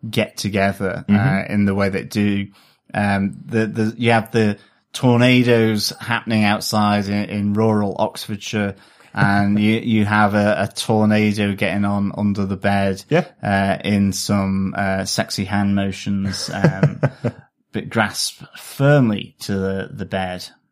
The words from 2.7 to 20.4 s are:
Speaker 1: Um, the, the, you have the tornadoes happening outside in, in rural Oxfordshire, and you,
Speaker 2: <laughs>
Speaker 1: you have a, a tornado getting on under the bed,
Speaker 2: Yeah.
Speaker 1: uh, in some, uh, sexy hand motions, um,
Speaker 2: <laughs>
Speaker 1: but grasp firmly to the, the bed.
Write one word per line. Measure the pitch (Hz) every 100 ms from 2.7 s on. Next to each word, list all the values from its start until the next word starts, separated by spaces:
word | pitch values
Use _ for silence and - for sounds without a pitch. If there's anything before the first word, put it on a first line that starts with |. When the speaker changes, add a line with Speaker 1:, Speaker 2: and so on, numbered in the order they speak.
| _ _
Speaker 1:
Um, | 107 101 101 98 - -
the, | 113 110
the, | 110 110 113
you | 117
have | 117 110
the | 117 107 101 - _ _ - 127
tornadoes | 120 123 127 123 117 113 107 110 -
happening | - 117 - 113
outside | 104 107 - 107 104 104 98
in, | 101 104
in | 104 101
rural | 101 113 107 104 -
Oxfordshire, | 104 - - 107 - 110 101 98 - _ -
and | - 101 101 101 104
you, | 107 110
Speaker 2:
<laughs> |
Speaker 1:
you | 120 110 101
have | 107 104
a, | 104 104 95
a | 101
tornado | - - 110 107 107 107 104 101
getting | 98 101 95 101
on | 101 101 -
under | 104 101 98
the | 98
bed, | 101 101 98 95 -
Speaker 2:
Yeah. | 156 - _
Speaker 1:
uh, | 107 98 98 95
in | - 104 98
some, | 92 - 101 95 98 95 -
uh, | 98 95 95
sexy | - - - 95
hand | 101 101 98
motions, | 98 95 - 101 98 95 -
um, | 98 98 95 143 - - - 120 -
Speaker 2:
<laughs> | - _ _
Speaker 1:
but | 110 -
grasp | 117 104 - - - - -
firmly | - - 139 147 123 104 - _
to | -
the, | 101 95 95 -
the | - 92
bed. | 95 92 90